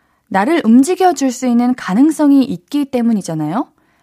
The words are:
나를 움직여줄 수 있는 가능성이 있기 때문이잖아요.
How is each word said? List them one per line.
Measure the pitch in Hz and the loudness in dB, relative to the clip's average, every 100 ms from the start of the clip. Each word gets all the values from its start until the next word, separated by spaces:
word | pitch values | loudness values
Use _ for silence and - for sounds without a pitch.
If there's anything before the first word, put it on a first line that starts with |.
| _ _ - | _ _ -6
나를 | 196 214 339 | -2 0 0
움직여줄 | 220 240 277 359 370 302 269 | 4 4 4 2 0 0 -4
수 | 233 254 | -4 -2
있는 | 240 247 | 0 0
가능성이 | 254 - 190 294 302 302 277 | -4 -4 0 2 2 2 2
있기 | 254 180 _ 294 277 | 2 -4 _ -6 -4
때문이잖아요. | 247 233 220 175 160 151 190 320 _ _ _ | -2 -2 -2 -4 -6 -4 -6 -8 _ _ _